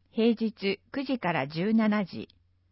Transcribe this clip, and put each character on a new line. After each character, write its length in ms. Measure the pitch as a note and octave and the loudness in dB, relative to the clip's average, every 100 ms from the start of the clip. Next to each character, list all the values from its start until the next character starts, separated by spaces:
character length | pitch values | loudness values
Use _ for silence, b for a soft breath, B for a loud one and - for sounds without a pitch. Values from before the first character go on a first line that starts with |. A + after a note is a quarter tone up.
| _ | _
平 160 | - A3+ | 2 2
日 520 | A3 A3 - G3 - _ | 2 -2 -2 -4 -4 _
九 100 | B3 | -8
時 160 | C4 B3+ | -4 -2
か 140 | F3 | 0
ら 160 | E3 C#3+ | -2 -2
十 260 | D#3+ G3 | -2 2
七 300 | A3+ G#3 G#3 | 2 4 2
時。 240 | F#3 A2+ - _ _ _ _ | -2 -8 -14 _ _ _ _